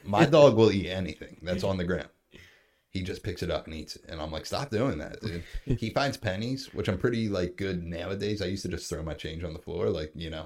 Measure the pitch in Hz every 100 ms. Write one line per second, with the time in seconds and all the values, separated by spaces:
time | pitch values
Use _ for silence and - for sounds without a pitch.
0 | - 104 139 156 143 110 110 98 85 92
1 | 90 78 - - 82 92 98 95 87 87
2 | 67 _ _ - - - _ _ _ 95
3 | 92 92 - 87 85 76 - 80 - -
4 | - 80 78 80 - 92 - 107 135 76
5 | - - - 85 - - - 123 110 -
6 | 139 - 107 95 117 135 - - 98 92
7 | - 117 110 95 87 - 95 90 85 85
8 | 90 98 101 104 90 98 92 - - 82
9 | 78 73 80 80 87 78 - 85 104 85
10 | 78 80 82 78